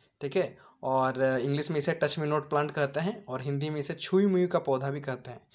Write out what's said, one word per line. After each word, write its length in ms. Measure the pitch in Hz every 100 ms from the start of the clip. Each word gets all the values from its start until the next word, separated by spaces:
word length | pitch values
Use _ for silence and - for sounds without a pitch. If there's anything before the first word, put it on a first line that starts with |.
| _ -
ठीक 160 | 143 185
है। 220 | 165 - - -
और, 380 | 131 131 131 131
अ, 180 | 131 131
इंग्लिश 320 | 131 143 147
में 80 | 156
इसे 140 | 143
टच 260 | 160 147 165
मी 80 | 151
नॉट 220 | 151 147
प्लांट 220 | 147 147
कहते 300 | 147 139 143
हैं 240 | 170 220
और 180 | - 127
हिंदी 280 | 131 139 151
में 100 | 151
इसे 140 | 143
छुई 320 | 156 - 185 202
मुई 200 | 180 175
का 120 | 175
पौधा 320 | 156 131 139
भी 100 | 143
कहते 300 | 143 127 -
हैं 100 | 120 _